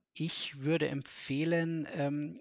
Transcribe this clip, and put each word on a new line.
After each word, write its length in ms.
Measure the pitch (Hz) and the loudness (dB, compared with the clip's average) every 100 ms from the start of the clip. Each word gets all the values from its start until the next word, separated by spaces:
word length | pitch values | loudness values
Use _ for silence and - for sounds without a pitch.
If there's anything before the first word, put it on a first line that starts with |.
| _ - | _ -4
Ich 440 | 165 - - 139 | -2 -2 -6 -4
würde 260 | 139 160 143 | 2 2 2
empfehlen, 1000 | 139 - - - 139 160 170 165 165 147 | 0 -6 -12 -2 0 4 4 2 0 -2
ähm, 480 | 160 143 147 147 170 | 0 2 2 -2 -6